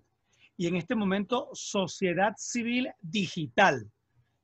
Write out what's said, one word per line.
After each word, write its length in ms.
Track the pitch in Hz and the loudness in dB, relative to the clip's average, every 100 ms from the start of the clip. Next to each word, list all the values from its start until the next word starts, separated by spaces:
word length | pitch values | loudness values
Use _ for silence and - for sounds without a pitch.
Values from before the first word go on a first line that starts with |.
| _ _ _ _ - - | _ _ _ _ -18 -4
Y 100 | 170 | -2
en 80 | 175 | -2
este 180 | 160 | -2
momento, 560 | 247 196 196 196 247 302 | 0 2 0 0 -2 -4
sociedad 800 | 196 - 208 185 - 185 175 208 202 | -10 -4 -2 -2 0 -2 2 0 0
civil 520 | - 240 226 247 262 - | -6 -4 -2 -2 -2 -8
digital. 880 | 165 202 175 - 151 - 190 135 104 _ _ _ _ _ | -6 -2 -2 -4 -2 6 6 6 -4 _ _ _ _ _